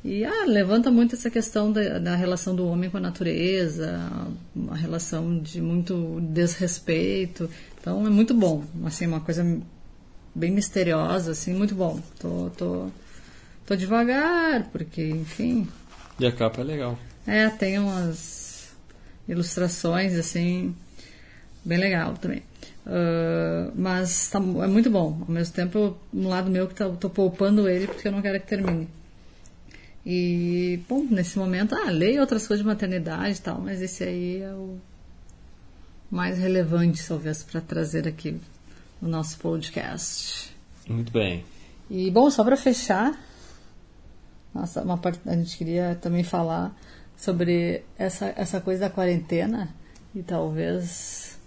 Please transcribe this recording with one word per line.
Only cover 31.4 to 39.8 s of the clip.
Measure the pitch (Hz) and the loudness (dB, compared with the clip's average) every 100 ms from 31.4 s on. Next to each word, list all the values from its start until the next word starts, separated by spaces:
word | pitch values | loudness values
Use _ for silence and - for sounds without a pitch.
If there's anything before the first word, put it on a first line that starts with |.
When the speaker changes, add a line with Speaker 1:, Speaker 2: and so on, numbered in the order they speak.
| 190 185 214 | 0 0 0
Speaker 1:
ah, | 392 349 | 0 0
leio | 165 185 277 | 2 4 4
outras | 277 226 - | 4 2 0
coisas | 208 | 0
de | 208 | 2
maternidade | 208 196 185 165 165 202 196 | 0 0 -2 -4 -2 -2 -2
e | |
tal, | - - | -4 -6
mas | 185 190 | -6 -4
esse | 185 - | -6 -4
aí | 180 180 180 185 | -4 -2 -4 -4
é | 190 | -8
o | 196 190 185 180 - - - - - - - - - - - - | -10 -10 -12 -16 -20 -20 -20 -20 -20 -20 -20 -20 -20 -20 -20 -8
mais | 180 180 180 | -4 -2 0
relevante, | 185 185 165 170 170 165 - | 2 2 4 4 4 2 -4
talvez, | 156 156 156 | -4 -4 -6
pra | - 165 | -6 -8
trazer | 165 165 156 160 160 | -4 -4 -2 -2 -4
aqui | 156 156 160 - - - - - - | -6 -8 -8 -12 -20 -20 -20 -20 -8
no | 170 | -4
nosso | 160 160 - | -2 -4 -4
podcast. | 165 165 160 - | -4 -4 -4 -6